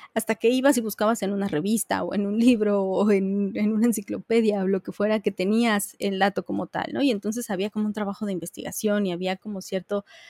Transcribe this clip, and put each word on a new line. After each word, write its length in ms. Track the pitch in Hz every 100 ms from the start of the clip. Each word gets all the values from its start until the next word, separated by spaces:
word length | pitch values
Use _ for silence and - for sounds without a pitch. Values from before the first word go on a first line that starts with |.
| -
hasta 220 | 226 -
que 140 | 220 233
ibas 280 | 254 269 269
y 40 |
buscabas 400 | 220 - 214 233
en 100 | 196
una 140 | 202 196
revista 560 | 151 196 220 - 190
o 100 | 175
en 100 | 202
un 140 | 202 214
libro 440 | 240 226 208 202
o 280 | 190 185 208
en, 400 | 196 190 202 196
en 160 | 208 208
una 140 | 220
enciclopedia 760 | 233 220 208 202 - 233 220 202
o 40 | 190
lo 140 | 190
que 100 | -
fuera 300 | - 208 214
que 100 | 208
tenías 640 | 196 185 220 233 208 - -
el 200 | 202 190
dato 240 | 202 196
como 220 | 180 196 180
tal, 240 | 180 -
¿no? 80 | 233
Y 100 | 277
entonces 380 | 202 208 233 233
había 200 | 185 208
como 160 | 214
un 80 | 214
trabajo 320 | 208 202 202
de 60 | 208
investigación 720 | 180 170 - - - 208 208
y 60 | 196
había 260 | 175 185 190
como 240 | 214 190
cierto 440 | - 190 - 208 - -